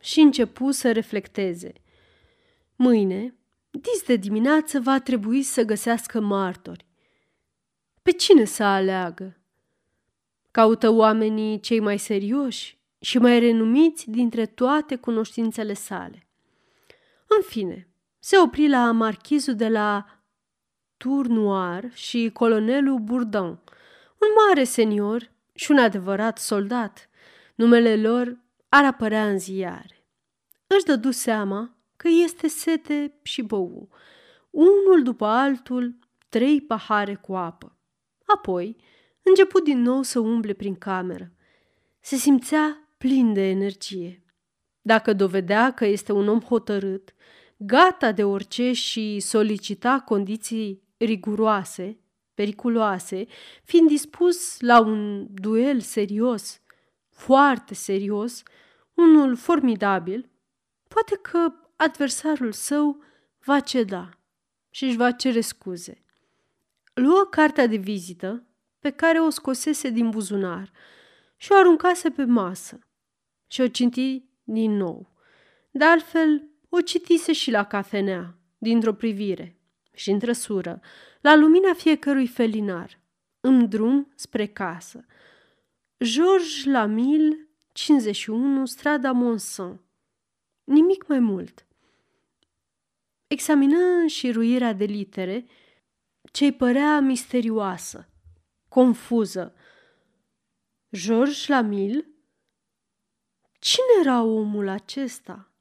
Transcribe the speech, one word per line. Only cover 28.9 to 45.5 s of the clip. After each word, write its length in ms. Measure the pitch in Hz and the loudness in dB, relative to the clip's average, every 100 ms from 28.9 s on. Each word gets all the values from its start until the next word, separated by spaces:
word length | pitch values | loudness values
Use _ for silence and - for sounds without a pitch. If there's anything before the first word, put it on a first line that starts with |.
| 254 220 214 214 | 0 -2 -2 -2
în 100 | 196 | -4
ziare. 680 | 180 190 180 - - _ _ _ _ _ _ _ _ | -6 -8 -8 -10 -18 _ _ _ _ _ _ _ _
Își 180 | 392 | 0
dădu 260 | 349 269 247 | 2 0 0
seama 680 | 247 - 220 202 196 233 _ _ _ | -4 -2 -2 -2 -6 -8 _ _ _
că 120 | 339 | 2
este 400 | 330 339 339 320 | 2 2 0 -6
sete 720 | - - 320 320 294 294 _ | -4 -4 -4 -2 -6 -6 _
și 200 | - - | -12 -10
bău, 460 | 214 208 180 - - _ _ _ _ _ _ | -6 -4 -6 -8 -20 _ _ _ _ _ _
unul 520 | - 339 403 392 359 | 4 6 6 6 6
după 240 | 254 233 214 | 4 -2 0
altul, 720 | 226 277 262 - 247 247 240 _ _ _ | 2 0 -2 -6 -6 -6 -8 _ _ _
trei 320 | 226 254 294 | 0 2 2
pahare 540 | 294 220 - 208 202 | 0 -8 -2 -2 -2
cu 200 | 202 - | -8 -8
apă. 440 | 185 170 - - _ _ _ _ _ | -8 -8 -12 -20 _ _ _ _ _
Apoi, 520 | - 415 - 180 180 226 _ _ _ _ | -2 -2 0 -4 -6 -12 _ _ _ _
începu 380 | - 381 392 381 | 2 6 6 4
din 200 | 311 262 | 0 0
nou 220 | 240 262 | 2 0
să 160 | 262 247 | -2 -2
umble 340 | 220 233 214 | -2 -2 -4
prin 220 | 196 196 | -6 -8
cameră. 580 | 180 - 190 180 180 180 _ _ _ _ _ _ _ | -8 -6 -6 -6 -10 -16 _ _ _ _ _ _ _
Se 160 | - 269 | -8 -2
simțea 720 | 269 269 247 302 302 302 _ _ | 2 2 2 0 0 -4 _ _
plin 340 | 262 262 240 | -2 2 2
de 160 | 202 190 | 2 0
energie. 760 | 190 196 196 - 190 175 180 _ _ _ _ _ _ | -2 -4 -6 -14 -12 -12 -16 _ _ _ _ _ _
Dacă 320 | 214 220 220 | 0 0 2
dovedea 600 | 196 196 190 180 | -2 0 -2 -2